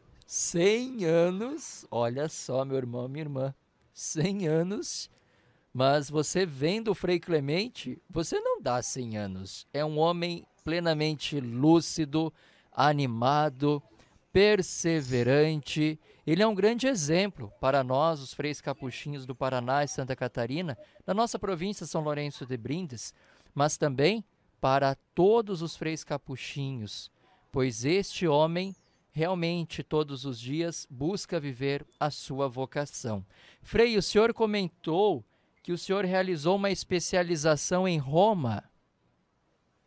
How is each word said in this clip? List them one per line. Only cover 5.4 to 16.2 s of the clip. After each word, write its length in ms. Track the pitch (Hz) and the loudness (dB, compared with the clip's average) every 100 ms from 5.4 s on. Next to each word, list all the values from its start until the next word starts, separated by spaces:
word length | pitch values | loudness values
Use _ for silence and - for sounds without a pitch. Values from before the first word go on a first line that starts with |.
| _ _ _ | _ _ _
mas 360 | 123 131 147 143 | 2 4 4 2
você 360 | 147 147 175 185 | -2 0 0 -2
vendo 460 | 135 151 208 226 | 0 -2 0 -2
o 40 | 190 | -2
Frei 240 | 180 180 | 0 0
Clemente, 800 | 170 160 139 165 240 - 247 240 _ | 2 0 2 -2 -2 -8 -10 -12 _
você 300 | 160 165 403 | -6 -2 -2
não 200 | 466 480 | -2 -2
dá 200 | 156 123 | 0 -2
cem 360 | - - 120 110 | -2 -6 -6 -4
anos. 480 | 101 95 95 - - | -6 -6 -10 -14 -10
É 120 | 139 151 | -4 -2
um 120 | 151 | 2
homem 480 | 165 170 175 170 - _ - | 2 2 -2 -6 -12 _ -4
plenamente 760 | 165 170 151 156 151 - 147 | 0 0 2 0 -2 -4 -4
lúcido, 920 | 123 120 147 165 - - 151 156 160 - _ _ _ | -4 2 6 6 4 -2 -2 0 -2 -4 _ _ _
animado, 1080 | - 143 147 135 113 123 147 151 131 147 147 - _ _ _ _ | 2 4 4 0 0 2 4 2 0 0 0 -4 _ _ _ _
perseverante. 1700 | 185 208 208 180 - 165 165 131 127 120 139 156 156 - - 156 156 _ _ | 4 6 4 0 -2 0 0 2 2 4 6 4 2 -2 0 0 0 _ _